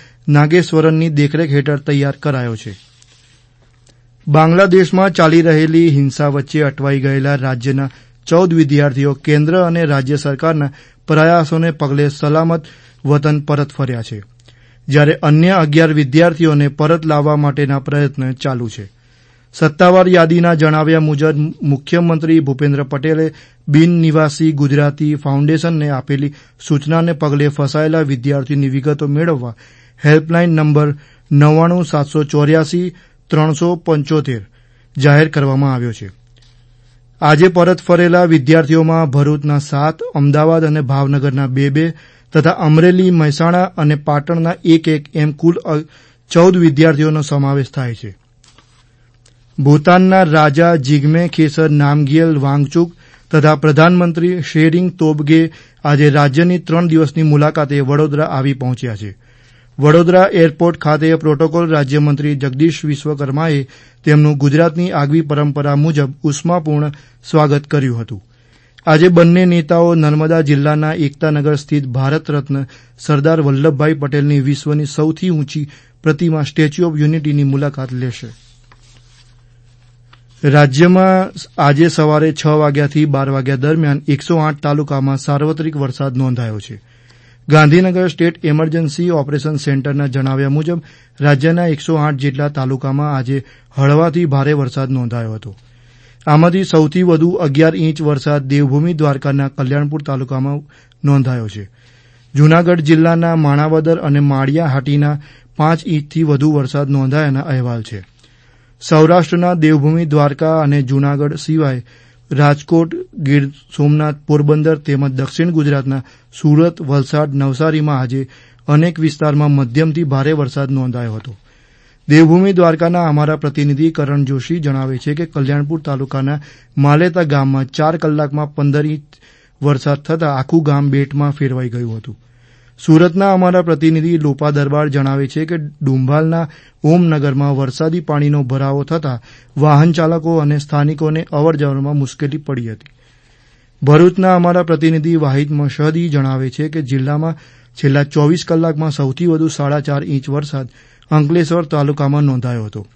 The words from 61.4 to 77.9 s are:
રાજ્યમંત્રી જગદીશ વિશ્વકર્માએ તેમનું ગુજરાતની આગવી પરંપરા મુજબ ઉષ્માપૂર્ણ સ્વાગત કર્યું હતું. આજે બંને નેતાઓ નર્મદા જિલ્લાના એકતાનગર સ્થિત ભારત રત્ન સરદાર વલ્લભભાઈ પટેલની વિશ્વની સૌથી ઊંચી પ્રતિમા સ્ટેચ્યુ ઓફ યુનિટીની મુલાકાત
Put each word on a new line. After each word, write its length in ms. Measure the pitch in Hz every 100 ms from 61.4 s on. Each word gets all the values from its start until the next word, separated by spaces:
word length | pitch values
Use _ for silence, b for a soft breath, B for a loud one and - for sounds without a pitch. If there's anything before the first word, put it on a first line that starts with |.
| 160 165 165
રાજ્યમંત્રી 640 | 156 135 147 147 143 147 143
જગદીશ 480 | 139 131 165 147
વિશ્વકર્માએ 840 | 151 143 147 143 139 139 165 147 131 b b b
તેમનું 340 | - 151 151 147
ગુજરાતની 520 | 143 147 170 156 180
આગવી 300 | 180 143 156
પરંપરા 560 | 151 147 147 143 143 143
મુજબ 380 | 156 147 139 -
ઉષ્માપૂર્ણ 720 | 156 143 170 175 156 147 147 147 b b -
સ્વાગત 360 | 160 151 143 147
કર્યું 340 | 147 135 117
હતું. 240 | 110 104 - b b b b b -
આજે 220 | 156 175
બંને 360 | 170 170 175
નેતાઓ 500 | 185 175 147 170 170
નર્મદા 460 | 170 151 151 156 165
જિલ્લાના 520 | 147 143 147 151 151
એકતાનગર 600 | 170 143 143 160 151 147
સ્થિત 320 | 147 147 147 131
ભારત 440 | 123 135 156 156
રત્ન 340 | 147 143 139 135 b b _
સરદાર 420 | - 147 147 160
વલ્લભભાઈ 540 | 143 135 156 139 151
પટેલની 460 | 156 139 147 143 147
વિશ્વની 460 | 131 139 147 147 147
સૌથી 420 | - 156 160 185
ઊંચી 420 | 160 143 156 147 b b _
પ્રતિમા 400 | 160 151 170 156
સ્ટેચ્યુ 440 | 147 - 156 147 170
ઓફ 120 | 151
યુનિટીની 460 | 151 160 147 147
મુલાકાત 480 | 139 139 143 139 131